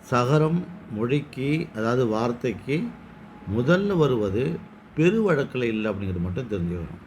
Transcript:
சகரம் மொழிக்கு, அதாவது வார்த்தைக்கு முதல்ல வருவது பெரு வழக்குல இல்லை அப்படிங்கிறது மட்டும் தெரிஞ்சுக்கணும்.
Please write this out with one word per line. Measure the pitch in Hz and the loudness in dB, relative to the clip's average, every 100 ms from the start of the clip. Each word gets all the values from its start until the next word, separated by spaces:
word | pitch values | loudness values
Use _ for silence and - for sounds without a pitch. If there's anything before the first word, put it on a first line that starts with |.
சகரம் | - 123 123 151 156 170 180 - - | 0 0 4 4 4 0 -4 -12 -10
மொழிக்கு, | 104 120 139 - - 135 156 - | -4 0 0 -2 -6 -2 -2 -2
அதாவது | 110 113 123 120 | -2 0 2 2
வார்த்தைக்கு | 107 120 120 127 92 - 147 233 - - - - - - 107 | 2 0 0 -4 -4 -2 -2 -2 -8 -18 -20 -20 -16 -4 0
முதல்ல | 127 180 202 185 | 4 4 4 4
வருவது | 147 123 104 101 147 170 - - - | 4 4 2 0 -2 -4 -10 -20 -12
பெரு | - 165 220 208 | 2 2 4 2
வழக்குல | 151 131 127 | 2 0 -2
இல்லை | 120 110 107 | 0 0 -2
அப்படிங்கிறது | 95 98 90 | -2 -2 -2
மட்டும் | 87 90 123 | -2 -4 -4
தெரிஞ்சுக்கணும். | 101 85 87 82 - | -2 -2 -4 -6 -12